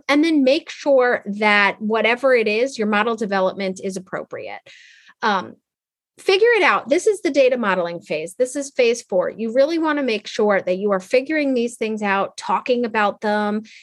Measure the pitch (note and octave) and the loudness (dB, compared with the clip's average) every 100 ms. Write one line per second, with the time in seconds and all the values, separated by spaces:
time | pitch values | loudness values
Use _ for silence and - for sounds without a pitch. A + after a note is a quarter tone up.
0 | - D4 E4 D4+ C4 D#4 - - D4+ C4+ | 0 2 2 4 2 2 -2 -6 2 4
1 | B3 A3+ G3+ G3+ G#3+ G#3 G3 - G#3+ A3 | 4 0 -4 0 2 4 2 0 -2 0
2 | A3 A#3+ C4+ B3 A3 G#3+ C4 B3+ G#3+ G#3 | 2 2 4 4 2 0 -2 -2 -2 0
3 | A3+ A3+ G#3 G3 F#3+ - G3 F#3+ G3 F#3 | 0 -2 -2 0 0 -2 -6 -6 -8 -8
4 | F#3+ - - A#2+ G2+ G2+ - - - - | -8 -10 -10 -12 -12 -14 -18 -20 -20 -20
5 | _ - A3+ G3 C#3+ - _ _ _ _ | _ -6 -2 -2 -4 -16 _ _ _ _
6 | _ - - F#4+ A#4 A4+ B3+ G3+ A3+ D#4+ | _ -8 0 2 4 4 4 2 2 0
7 | A4 F#4+ E4+ C#4 B3+ C4 G#3 F#3 E3+ F3 | 0 0 0 2 2 2 0 0 -2 -6
8 | - D#3 E3 - B3+ D4 C#4 - A#3 A#3 | -8 -8 -6 -4 -4 -4 -6 0 0 0
9 | - F#3 E3 F#3+ A3+ B3 D4 E4 D#4 D4 | -2 -2 -2 -4 -2 2 2 2 0 0
10 | B3+ G#3+ - - G#3+ F#3+ F#3 F#3 G#3 F#3+ | -2 -4 -4 -2 2 2 0 -2 0 -2
11 | F#3+ B3+ C4+ D#4 C#4 B3+ A#3+ - A3 A3 | 0 0 0 -2 0 0 -2 -4 -6 -4
12 | G3+ G3 F#3+ - - G3+ - A#3+ A#3+ A3 | -2 -2 -2 -6 -4 -4 0 -2 0 0
13 | G3+ F#3+ G#3+ G#3 G#3 G#3+ A3 - | -2 -2 -2 -2 -2 -4 -8 -20